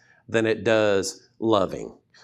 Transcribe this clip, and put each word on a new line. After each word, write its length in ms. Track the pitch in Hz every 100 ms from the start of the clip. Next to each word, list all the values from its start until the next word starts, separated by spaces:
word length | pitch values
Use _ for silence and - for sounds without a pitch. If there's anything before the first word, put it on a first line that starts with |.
| _ _ -
than 180 | 110
it 200 | 113 113
does 640 | 101 110 107 98 90 - _ -
loving. 580 | 113 104 90 71 57 - _ -